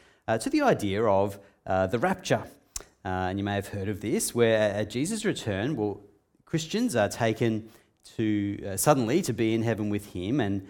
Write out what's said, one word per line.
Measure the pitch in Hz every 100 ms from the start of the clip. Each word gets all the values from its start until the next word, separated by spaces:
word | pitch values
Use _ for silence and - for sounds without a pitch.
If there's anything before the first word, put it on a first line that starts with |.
| - _ -
uh, | 117
to | 277
the | 302
idea | 269 139 101 98
of, | 113 98 101 101 - _ -
uh, | 95 95
the | 117
rapture. | 175 190 - 117 - - _ - - _
Uh, | 95 92 92
and | 98
you |
may | 101
have | 101 98
heard | 104 98
of | 98
this, | 104 190 -
where | 117 117 110 107
at | 101 101
Jesus' | 120 165 220 208
return, | 139 113 95 120 143
well, | 104 98 - _ _ _ -
Christians | 165 160 208 247 120
are | 101
taken | - 117 110 117 110 107 - _ _ - -
to, | 110 104 101 101
uh, | 101 98
suddenly | - 143 110 165
to | 170
be | 113 113
in | 113
heaven | 113 104 104
with | 101 -
him, | 95 92 143
and, | 101 98